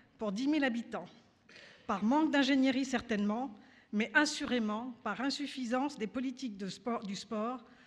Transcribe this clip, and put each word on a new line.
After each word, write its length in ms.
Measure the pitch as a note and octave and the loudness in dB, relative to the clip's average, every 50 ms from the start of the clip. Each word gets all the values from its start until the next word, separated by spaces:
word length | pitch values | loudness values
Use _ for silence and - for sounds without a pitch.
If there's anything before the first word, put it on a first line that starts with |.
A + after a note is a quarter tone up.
| - _ _ - | -20 _ _ -6
pour 160 | A3+ G#3 F#3+ | -4 -4 -2
dix 140 | G#3 C4+ C#4+ | 0 2 2
mille 180 | D4+ D#4 C#4 | 4 4 4
habitants. 420 | C4 A3+ A#3+ A3+ - - F#3 E3+ - - - - _ _ _ _ - - - - - - - - - | 2 2 0 -4 -6 -8 -8 -8 -10 -16 -20 -20 _ _ _ _ -20 -20 -20 -20 -20 -20 -12 -6 -4
Par 160 | G#3+ F#3 G3+ | -2 0 2
manque 280 | G#3+ C4 D4+ D#4+ D4 | 4 4 4 4 4
d'ingénierie 540 | C4 C#4+ C#4 B3 C#4+ C4+ C4 C4+ B3+ C4 C#4 | 4 4 4 6 6 6 6 4 4 2 0
certainement, 720 | - - A3+ - - A3+ G#3 G#3 G#3 G#3 A#3 B3+ C#4 - - - - - - - _ | 0 -2 -2 -2 0 0 2 2 2 0 0 -2 -6 -8 -12 -18 -20 -20 -20 -12 _
mais 200 | - G#3 A3+ A3+ - | -2 -2 0 2 4
assurément 800 | D4+ D4+ D4 - - D4+ - B3 B3 A3 G#3+ G#3 G#3+ A#3+ C4 A#3 - - | 4 4 4 2 -2 -2 0 0 0 0 0 -2 -4 -6 -8 -10 -8 -6
par 180 | A3 G3+ G#3+ | -6 -4 -2
insuffisance 760 | B3 C#4 C4+ - D4 C4 - C4+ B3+ A3+ A#3+ B3+ C4+ D4 C#4+ - | -2 -2 -2 -2 -6 -8 -6 -6 -4 -2 0 0 0 -2 -2 -4
des 100 | G#3+ G#3+ | -6 -4
politiques 500 | - C4 B3 C4+ B3+ - - B3 G3+ F#3+ | -4 -4 -4 -4 -6 -6 -8 -8 -8 -6
de 100 | G3+ F#3+ | -8 -8
sport, 380 | F3+ - - B3 A#3 A#3+ A3+ | -8 -6 -6 -4 -4 -4 -4
du 100 | F#3+ G3+ | -6 -8
sport 480 | F3+ - - A#3 G#3+ G#3+ A#3 B3+ B3 - - - - - | -8 -8 -8 -6 -4 -4 -4 -6 -8 -10 -16 -20 -20 -20